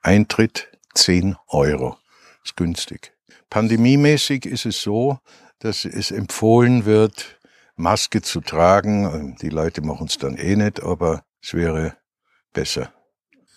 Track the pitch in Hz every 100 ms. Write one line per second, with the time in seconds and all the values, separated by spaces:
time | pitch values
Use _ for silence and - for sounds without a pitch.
0 | 80 101 107 - 110 - - _ _ -
1 | - 90 95 92 _ 76 71 69 64 -
2 | _ _ _ _ - - 85 82 - -
3 | - _ _ _ _ 107 110 113 120 139
4 | 147 147 - 135 90 120 117 104 - 107
5 | 131 135 _ _ _ _ 113 101 - -
6 | - 101 101 - 110 117 120 123 107 107
7 | 110 - - - _ _ _ - 85 110
8 | - 110 - 85 - 78 85 101 104 104
9 | 101 76 71 65 80 78 80 80 76 78
10 | 78 - 69 65 76 101 104 - 82 87
11 | 85 78 - _ - 82 85 78 80 -
12 | _ _ _ _ _ - - - 62 _
13 | _ _ _ _ _